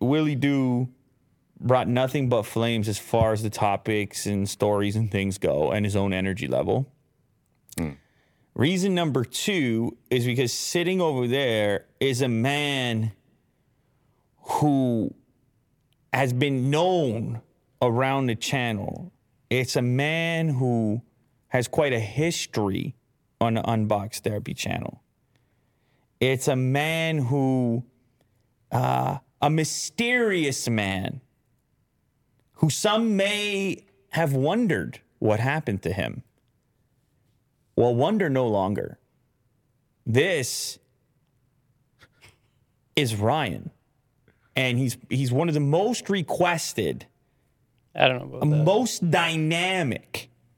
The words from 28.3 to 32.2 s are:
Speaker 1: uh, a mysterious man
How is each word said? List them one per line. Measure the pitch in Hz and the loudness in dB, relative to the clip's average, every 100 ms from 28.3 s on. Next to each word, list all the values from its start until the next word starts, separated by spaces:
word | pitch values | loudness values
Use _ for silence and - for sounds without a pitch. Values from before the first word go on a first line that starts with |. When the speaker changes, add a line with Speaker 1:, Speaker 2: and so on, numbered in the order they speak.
| _ _ _ - | _ _ _ -6
Speaker 1:
uh, | 127 131 127 131 139 _ - | -2 2 0 0 -4 _ -2
a | 147 | 0
mysterious | 156 156 - - - 240 247 220 185 147 127 - | 2 -2 -4 -8 -4 0 2 2 0 0 -2 -2
man | 110 98 95 - 127 _ _ _ _ _ _ _ _ _ _ | 0 0 -2 -4 -8 _ _ _ _ _ _ _ _ _ _